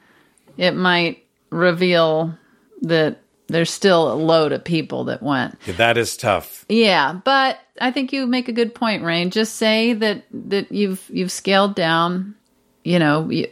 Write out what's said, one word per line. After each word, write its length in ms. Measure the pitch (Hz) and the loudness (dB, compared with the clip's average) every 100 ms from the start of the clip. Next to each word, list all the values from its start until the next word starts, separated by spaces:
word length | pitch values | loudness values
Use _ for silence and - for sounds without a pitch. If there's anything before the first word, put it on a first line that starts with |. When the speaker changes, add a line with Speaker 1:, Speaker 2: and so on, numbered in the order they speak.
| _ _ _ _ _ - | _ _ _ _ _ -2
Speaker 1:
it 160 | 180 | -2
might 540 | 156 180 175 165 - _ _ _ | 0 2 2 0 -4 _ _ _
reveal 880 | 165 180 170 180 170 160 156 165 160 _ _ _ - | 0 0 2 2 4 4 2 -2 -6 _ _ _ -10
that 400 | 165 165 151 - _ _ - | 0 2 2 -2 _ _ -4
there's 220 | 156 165 | -2 -2
still 420 | - 202 170 147 | 0 2 4 2
a 40 | 131 | 0
load 360 | 160 165 151 | 2 4 2
of 120 | 131 | -2
people 420 | - 160 131 127 127 | -2 -4 -2 -6 -6
that 180 | 123 | -6
went. 340 | 131 135 117 - - | -4 -2 -4 -8 -10
Speaker 2:
Yeah, 80 | 90 | 0
that 220 | 117 117 | 2 2
is 200 | 110 - | 0 -2
tough. 480 | 113 90 - - - | 0 0 -2 -16 -2
Speaker 1:
Yeah, 460 | 220 220 170 139 180 | 2 4 2 0 -2
but 360 | 262 269 262 - _ - | 0 2 0 -4 _ -6
I 120 | 247 | -4
think 200 | 285 262 | -2 -4
you 160 | 277 247 | -4 -2
make 220 | 254 247 | -2 -2
a 40 | |
good 220 | 233 233 - | -2 -2 -2
point, 280 | 226 196 | -2 -2
Rain. 280 | 170 170 180 | -2 -2 -2
Just 240 | 214 220 - | -2 -4 -2
say 380 | 220 220 226 | 0 2 0
that, 300 | 220 220 196 - - - | 0 -2 -4 -8 -14 -4
that 240 | 196 - | -4 -2
you've, 280 | 196 202 190 - | -2 -2 -4 -8
you've 220 | - 185 | -6 -4
scaled 420 | - 190 196 202 196 | -4 0 2 2 0
down. 600 | 165 165 170 180 196 - _ _ _ _ | 0 2 0 -2 -8 -14 _ _ _ _
You 160 | 160 175 | -2 2
know, 220 | 151 151 | 2 2
y-, 260 | 160 165 - | 0 -4 -4